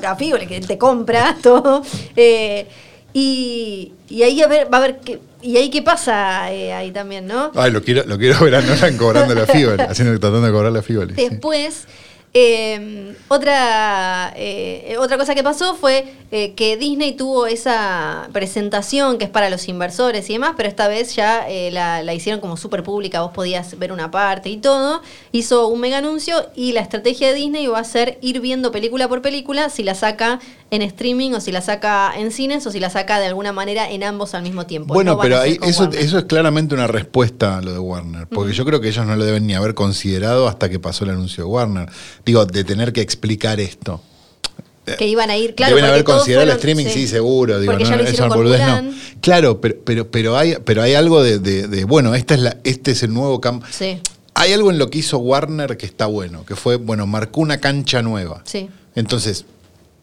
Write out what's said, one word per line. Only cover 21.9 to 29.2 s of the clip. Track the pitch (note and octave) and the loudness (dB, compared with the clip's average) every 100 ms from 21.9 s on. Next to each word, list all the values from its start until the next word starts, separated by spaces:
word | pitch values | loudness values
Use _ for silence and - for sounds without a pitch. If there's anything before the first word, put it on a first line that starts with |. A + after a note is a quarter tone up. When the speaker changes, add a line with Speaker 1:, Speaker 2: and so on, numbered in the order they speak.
| E3+ | -4
Speaker 1:
la | E3 | -4
hicieron | E3+ G#3 G#3+ | -6 -4 -6
como | G3 E3+ | -6 -10
súper | - F#3 | -8 -8
pública, | F3 G#3 F#3+ F3 | -4 -6 -4 -4
vos | F3 | -6
podías | F3 F3+ F3+ F3 D#3+ | -6 -4 -4 -8 -10
ver | F3+ | -10
una | F#3 E3 | -8 -6
parte | F#3 G3+ F#3+ F#3+ | -2 0 -2 -6
y | G#3+ | -2
todo. | C#4 C4+ C4+ E4 - - - | 0 2 0 -4 -10 -20 -6
Hizo | A#3 A#3 A#3+ A3+ | -6 2 2 2
un | A#3 | 0
mega | B3 C#4 | -2 -2
anuncio | D4 D#4 D#4 E4+ - - | -4 -6 -2 -4 -4 -6
y | B3 | -2
la | A3+ | -2
estrategia | G3 G#3+ A#3 B3+ C4 | -4 -2 -2 0 0
de | |
Disney | C#4+ D4 D4+ C4+ | 0 -2 -4 -2
va | A3+ | -2
a | |
ser | A#3 A#3 A#3+ B3 | -2 -2 -2 -4
ir | B3+ B3+ | -6 -4
viendo | B3 C4 B3 | -4 -2 -2
película | G#3+ A3+ B3+ B3+ | -2 -4 -2 -2
por | B3 | -2